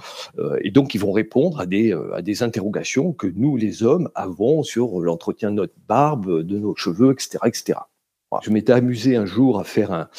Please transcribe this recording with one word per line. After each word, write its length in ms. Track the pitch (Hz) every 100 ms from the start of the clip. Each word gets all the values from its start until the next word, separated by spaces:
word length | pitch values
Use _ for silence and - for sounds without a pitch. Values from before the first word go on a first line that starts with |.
| - - - -
Euh, 180 | 73 69
et 100 | -
donc, 240 | 135 135 107
ils 20 |
vont 140 | 98
répondre 480 | 98 110 123 165 156
à 60 | 92
des, 280 | 98 113
euh, 220 | 85 50 60
à 60 |
des 200 | 87 104
interrogations 720 | 120 113 98 101 - - 180
que 140 | - -
nous, 280 | 90 139 131
les 280 | 107 -
hommes, 260 | 113 170 - -
avons 480 | 98 90 110 156
sur 360 | 139 - 120 92
l'entretien 520 | 85 85 - - 107
de 60 | 104
notre 180 | 87 _ -
barbe, 540 | 117 147 151 95 82
de 160 | 82 101
nos 180 | 104 85
cheveux, 360 | - 85 131
et 100 | 135
cetera, 260 | - - 120
et 60 |
cetera. 360 | - - - - _ _ _ _
Voilà. 120 | - -
Je 60 |
m'étais 220 | 107 -
amusé 420 | 123 123 120 127 120
un 100 | 98
jour 340 | 101 131 110
à 40 |
faire 280 | 87 - 104
un, 180 | 85 78